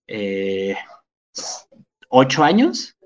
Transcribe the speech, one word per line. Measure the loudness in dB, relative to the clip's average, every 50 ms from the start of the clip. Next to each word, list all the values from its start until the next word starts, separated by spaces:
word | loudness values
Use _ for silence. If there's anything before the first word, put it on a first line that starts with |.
| _ -12
eh, | -10 -8 -6 -4 -4 -4 -4 -4 -4 -4 -4 -4 -6 -6 -10 -16 -20 -20 _ _ _ _ _ _ -16 -14 -12 -12 -14 -14 -18 _ _ -20 -20 _ _ _ _ _
ocho | 4 4 4 4 4 2 2
años, | 4 4 4 2 2 0 -4 -10 -12 -16 _ _